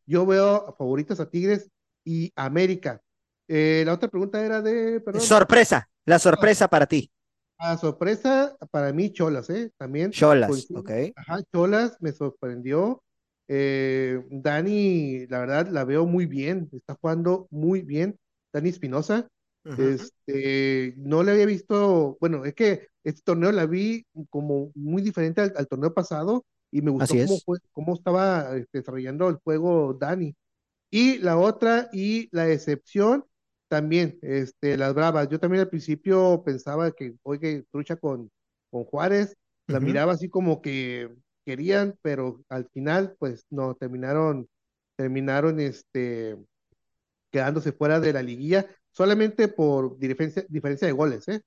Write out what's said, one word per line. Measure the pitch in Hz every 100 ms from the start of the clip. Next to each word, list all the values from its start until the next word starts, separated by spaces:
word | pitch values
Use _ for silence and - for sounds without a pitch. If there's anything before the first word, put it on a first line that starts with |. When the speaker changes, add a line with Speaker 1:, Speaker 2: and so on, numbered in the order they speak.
| -
Speaker 1:
yo | 170 185
veo | 190 202 208 202 -
favoritas | 127 135 151 185
a | 160
Tigres | 170 190 202 208 _ _ _
y | - 165 165
América. | - 135 151 185 185 151 117 _ _ _ _ -
Eh, | 156 156 160 160
la |
otra | 175 226
pregunta | 185 196 214
era | 220 220
de, | 214 233 226 226
perdón. | 220 202
Speaker 2:
Sorpresa, | 226 214 190 233 220 147 - _
la | - 165
Speaker 1:
Ah. |
Speaker 2:
sorpresa | 185 175 208 202 196
para | 160 143
ti. | 156 - _ _ _ _ -
Speaker 1:
Ah, | 170 165
sorpresa | 165 147 170 220 262 269 277 277 -
para | 151 143
mí, | 147 196
Cholas, | - 160 143 117
¿eh? | 185 233 -
También | 131 139 185
Speaker 2:
Cholas, | 214 151 143 110
Speaker 1:
coincido. | 139 - -
Speaker 2:
ok. | 98 110 156
Speaker 1:
Ajá, | - 131 170 185
Cholas | 175 180 208 233 -
me | 165
sorprendió. | 143 143 - 131 123 123 147 202 254 _ _ _ _ -
Eh, | 139 139 135 135 131 131 127 127
Dani, | 139 139 147 180 208 202 175 143 127 127
la | 127
verdad, | 123 143 175
la | 160
veo | 131 143 170
muy | 175 170
bien, | 139 139 190 160
está | 131 - 143
jugando | 165 165 170 185 185
muy | 151 160 190
bien. | 165 143 185 202 _ _ _
Dani | 147 165
Espinosa, | 180 135 131 160 220 240 _ _ _
Speaker 2:
Ujú. | 160 131
Speaker 1:
este, | 135 131 233 _ - 139 135 135 135 131 127 127
no | 139 156
le | 190
había | 208 208
visto, | 196 - 202 202 180 147 -
bueno, | 165 156
es | 135
que | - 220 180 - _
este | 151 156
torneo | - 170 175
la | 214 160
vi | 180 208 226 - 160 147
como | 147 147 143 143
muy | 147 147 175
diferente | 202 190 160 165
al, | 202 175
al | 139
torneo | 131 151
pasado | 170 175 156 170 240 - _ _
y | 147
me | 147
gustó | 135 131
Speaker 2:
Así | 123
Speaker 1:
cómo | 120
Speaker 2:
es. | 190
Speaker 1:
fue, | - 175 -
cómo | - 156
estaba, | 175 180 180 190 180 135 131
este, | 120 139
desarrollando | 127 131 131 147 180
el | 160
juego | - 156 175 170 143
Dani. | 135 139 185 160 - _ _ _ _ _
Y | 208 254 262
la | 180 165
otra, | 196 220 226 233 240
y | 196 202 226 226
la | 170 165
excepción, | 156 151 143 - 202 208 269 - _ _ _ _
también, | 151 151 165 170 170
este, | 143 135 131 - 143 139
las | 135
Bravas. | 135 165 156 143
Yo | 156
también | 175 185
al | 185
principio | 165 156 151 196 190 185 170
pensaba | 170 131 143 151 165
que, | 160 131 117
oye, | 135 143 160 147 123
trucha | 143 147 170
con, | 156 131 113 _ _ _ _
con | 123
Juárez, | 117 - 180 202 202 - _ _ -
la | 135
Speaker 2:
Ujú. | 135
Speaker 1:
miraba | 139 160
así | 175 180
como | 185 180 156
que | 143 135 127 123 120 123 _ _
querían, | - 131 165 196 202 196
pero | 156 139 127 120 -
al | 131 123
final, | 135 139 175 190 -
pues, | 143 117 _
no, | 143 131
terminaron, | 127 127 127 131 147 160 143 120 _ _ _ _ -
terminaron, | 135 131 135 139 156 160
este, | 143 127 _ 131 123 117 110 104 104 _ _ _ _ _ _ _ _
quedándose | 143 131 156 151
fuera | - 151 160
de | 156
la | 139
liguilla, | 123 120 147 190 196 _ _
solamente | - 190 208 214 214 214
por | 208 151 139 131 131
diferencia, | 131 131 160 156 185
diferencia | 151 143 143 180
de |
goles, | 135 151 117 -
¿eh? | 214